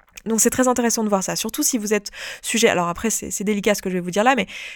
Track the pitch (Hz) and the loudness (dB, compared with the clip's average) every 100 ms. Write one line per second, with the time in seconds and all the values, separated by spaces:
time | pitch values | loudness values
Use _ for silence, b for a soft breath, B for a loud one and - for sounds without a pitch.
0 | _ - - 220 240 - 254 247 233 226 | _ -10 -2 2 4 4 2 2 2 0
1 | 214 196 185 170 220 - 294 247 202 208 | 2 0 0 -4 -4 -2 0 0 0 -2
2 | 208 B B B - 220 220 175 175 170 | -2 B B B -4 2 4 4 0 -2
3 | 226 - - - 208 202 214 202 190 180 | -2 -2 -4 -4 -2 0 2 0 0 -4
4 | 175 180 233 262 190 B B | -2 2 2 2 0 B B